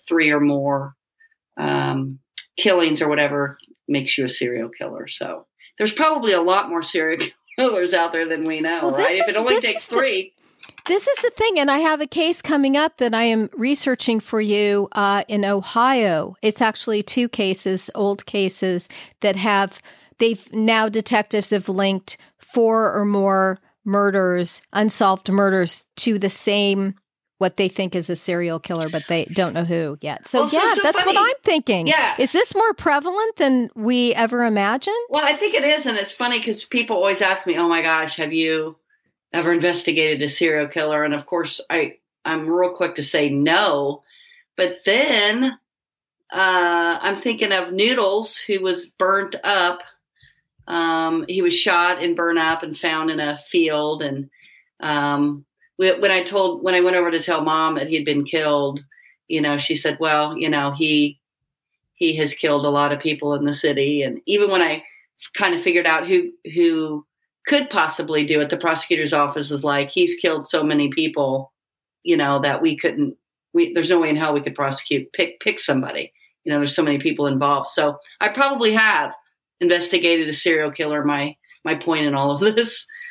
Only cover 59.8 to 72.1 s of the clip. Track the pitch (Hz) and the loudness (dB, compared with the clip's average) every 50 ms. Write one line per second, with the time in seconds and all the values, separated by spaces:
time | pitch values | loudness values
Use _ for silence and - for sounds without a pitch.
59.8 | - 156 143 151 160 156 151 151 151 151 160 - 165 156 151 147 139 143 139 143 | -2 -2 -2 0 0 0 2 2 0 0 -2 -4 -2 -2 0 0 0 -2 -2 -2
60.8 | 160 156 151 147 147 147 143 - _ _ _ _ _ _ _ _ _ _ _ _ | 0 2 2 2 2 0 -2 -8 _ _ _ _ _ _ _ _ _ _ _ _
61.8 | _ _ _ _ 175 165 156 156 156 143 143 - - 156 143 143 139 147 143 143 | _ _ _ _ -2 0 0 0 -2 -2 -2 -2 0 0 0 2 0 0 2 2
62.8 | 147 143 147 143 - 160 151 147 151 147 147 139 143 143 147 143 - 151 143 139 | 2 0 0 -2 -2 -4 -4 -2 -2 -2 -2 0 -2 -2 -2 0 -2 0 0 0
63.8 | 139 139 147 143 139 127 120 - - - 202 208 208 202 190 180 170 156 151 156 | 0 0 0 -2 -2 -4 -6 -8 -4 -2 2 2 2 2 2 2 2 2 0 -4
64.8 | - - - - _ _ _ _ - - - - 208 185 175 170 - 190 170 175 | -8 -16 -20 -20 _ _ _ _ -20 -14 -4 -2 0 0 0 0 0 2 2 4
65.8 | 165 165 160 160 170 175 190 180 175 - - - _ 165 156 170 170 170 165 160 | 4 4 2 2 2 2 2 2 2 0 -8 -12 _ -6 0 2 2 4 4 2
66.8 | 156 156 151 147 - _ _ _ _ _ _ _ _ - 285 285 277 285 - 196 | -2 -4 -6 -8 -10 _ _ _ _ _ _ _ _ 0 2 2 2 0 0 0
67.8 | 160 156 - - 156 151 156 151 147 143 156 147 147 143 170 151 - 170 160 160 | 0 0 -2 -6 -4 -2 0 0 0 2 2 0 2 0 -2 -2 0 0 0 0
68.8 | - - 170 156 156 147 160 147 143 143 - 151 147 143 147 139 143 147 143 143 | 0 -2 0 0 0 0 2 2 0 0 -2 -4 -6 -4 -4 -2 -2 0 0 0
69.8 | 143 139 - 185 180 175 175 - - 175 160 151 139 - - - 151 151 151 147 | -2 -2 0 0 2 2 2 0 0 0 0 -2 -4 -2 -2 0 0 2 2 2
70.8 | 143 139 135 160 160 156 - 151 143 135 135 135 135 - _ _ _ _ _ _ | 0 0 0 -2 -2 -2 0 -2 -2 0 -2 -4 -6 -8 _ _ _ _ _ _
71.8 | _ _ _ _ _ 170 | _ _ _ _ _ 0